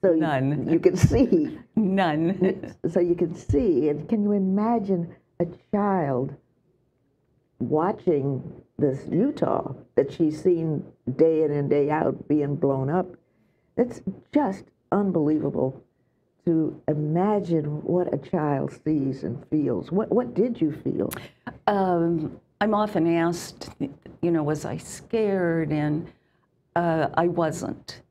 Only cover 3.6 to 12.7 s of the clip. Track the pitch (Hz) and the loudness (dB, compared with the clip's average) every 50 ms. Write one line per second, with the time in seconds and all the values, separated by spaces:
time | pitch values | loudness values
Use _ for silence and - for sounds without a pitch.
3.6 | 254 214 165 120 147 151 147 147 151 - 226 214 202 208 208 202 190 190 190 202 | 4 4 2 2 2 0 0 -2 -2 -4 -2 0 2 2 2 2 2 0 0 0
4.6 | 214 226 240 233 202 196 196 175 170 165 - - _ _ _ _ 175 170 - - | 0 0 0 -2 0 0 -2 -2 -2 -6 -10 -18 _ _ _ _ -6 -6 -6 -16
5.6 | _ _ - 208 202 202 190 185 160 139 135 123 131 139 147 - _ _ _ _ | _ _ -2 0 0 2 2 0 0 0 0 -2 -2 -4 -6 -12 _ _ _ _
6.6 | _ _ _ _ _ _ _ _ _ _ _ _ _ _ _ _ _ _ _ _ | _ _ _ _ _ _ _ _ _ _ _ _ _ _ _ _ _ _ _ _
7.6 | 127 117 147 151 165 185 214 214 - - 165 143 135 139 139 123 - - - - | -4 -2 0 0 0 0 -2 -2 0 0 0 2 0 -2 -4 -4 -8 -10 -16 -18
8.6 | - _ _ - 147 143 127 - - - - 170 220 277 - - - - - - | -20 _ _ 0 0 0 0 -2 -6 -2 0 0 0 0 0 0 -2 0 0 -2
9.6 | - - 131 - - _ _ - 135 139 - - 165 151 151 151 - 196 180 165 | -2 -4 -10 -12 -16 _ _ 0 0 0 0 0 0 0 0 0 2 2 2 2
10.6 | 160 160 156 143 - - - _ _ - 127 - 160 160 160 156 160 147 147 147 | 0 -2 -2 -4 -6 -8 -16 _ _ -8 2 4 4 4 4 2 2 0 0 0
11.6 | 143 139 - 147 143 147 151 156 - - - - - - 156 151 143 143 143 139 | 0 2 2 2 2 2 2 2 2 0 0 -2 -2 0 0 0 0 0 -2 0
12.6 | - 139 | 0 0